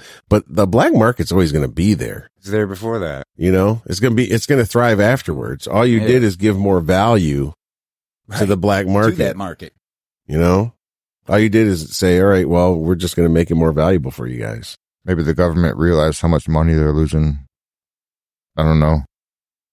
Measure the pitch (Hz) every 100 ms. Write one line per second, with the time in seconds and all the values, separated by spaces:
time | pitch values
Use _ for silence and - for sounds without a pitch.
0 | - - - 104 - 80 98 110 294 294
1 | 113 - - 92 85 76 65 58 95 87
2 | 58 50 - _ 98 107 101 95 113 113
3 | 85 69 69 - 87 95 98 113 - 90
4 | 123 117 117 113 - 139 113 117 120 104
5 | 104 135 - 71 57 69 - 104 123 113
6 | 110 127 113 90 107 98 98 92 78 92
7 | 110 113 80 69 69 - _ _ _ _
8 | _ _ - 104 104 98 101 101 95 98
9 | 110 175 101 95 95 80 85 _ _ _
10 | _ _ - 78 85 92 117 - _ _
11 | _ _ - 101 110 110 107 90 76 -
12 | 92 90 98 95 78 85 90 85 80 90
13 | 87 - 85 82 82 82 80 73 82 92
14 | 65 - 60 62 55 55 - - _ _
15 | - 87 76 76 87 82 82 52 82 82
16 | 78 76 82 78 - 80 82 80 76 76
17 | 76 78 78 71 67 _ _ _ _ _
18 | _ _ _ _ _ - 78 78 76 78
19 | 69 _ _ _ _ _ _